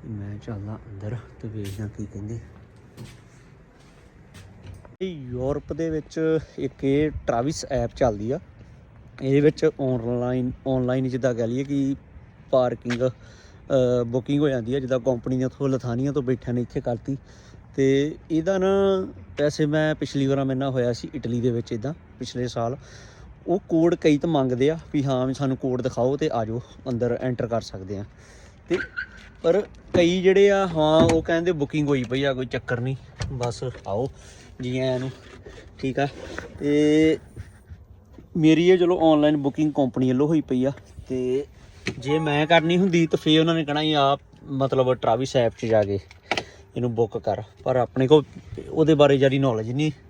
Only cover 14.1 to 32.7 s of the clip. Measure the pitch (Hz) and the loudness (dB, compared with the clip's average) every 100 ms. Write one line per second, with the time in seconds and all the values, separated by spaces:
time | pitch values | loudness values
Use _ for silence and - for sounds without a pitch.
14.1 | 123 117 143 151 131 110 139 127 131 120 | -4 -2 0 0 0 -2 -4 -2 -2 0
15.1 | 123 131 131 127 - 139 131 123 117 139 | -2 -2 -2 -2 -2 -2 -2 -2 -4 -2
16.1 | 143 127 123 - 123 117 147 - 110 - | -2 -2 -4 -2 -4 -4 -6 -6 -6 -6
17.1 | 139 - - - - - - 135 135 147 | -10 -10 -20 -20 -20 -12 0 2 2 0
18.1 | - - 160 160 196 190 196 196 190 190 | -6 -4 -2 0 0 2 4 4 2 -2
19.1 | - - - 147 147 151 156 156 151 143 | -12 -16 -2 -2 0 0 2 0 -2 -4
20.1 | 143 135 139 135 131 139 127 123 117 - | -2 0 0 0 -2 -2 0 0 -2 -8
21.1 | 135 117 120 123 117 113 117 123 165 - | -10 -6 -2 0 -2 -4 -6 -6 -10 -16
22.1 | - 127 123 123 - 117 139 - - - | -14 -10 -8 -6 -4 -4 -6 -12 -20 -20
23.1 | - - - - 180 - 165 170 170 165 | -20 -20 -16 -4 -4 0 2 2 4 2
24.1 | 147 170 151 131 123 139 160 - 151 135 | 2 2 0 0 0 0 0 -4 -2 0
25.1 | 131 127 131 139 131 135 123 123 123 127 | 0 -2 -2 -4 -2 -2 -2 -4 0 0
26.1 | 139 156 117 110 113 - - - 120 120 | 0 -2 -2 -4 -6 -10 -14 -6 -2 -2
27.1 | 120 131 120 113 113 - 101 92 98 110 | -2 -4 -4 -2 -4 -6 -14 -10 -10 -10
28.1 | - - - - - - - - - - | -16 -20 -20 -20 -20 -4 -4 -4 -10 -12
29.1 | - - - 165 180 202 - - 180 170 | -16 -20 -4 0 2 0 -14 -2 2 2
30.1 | 180 185 190 202 196 190 160 151 156 165 | 4 4 6 6 4 0 0 4 6 6
31.1 | 165 - 165 170 165 139 156 143 143 117 | 4 0 -2 0 -2 -2 -2 0 0 0
32.1 | 131 139 127 131 127 - | -2 -2 -2 -4 -6 -4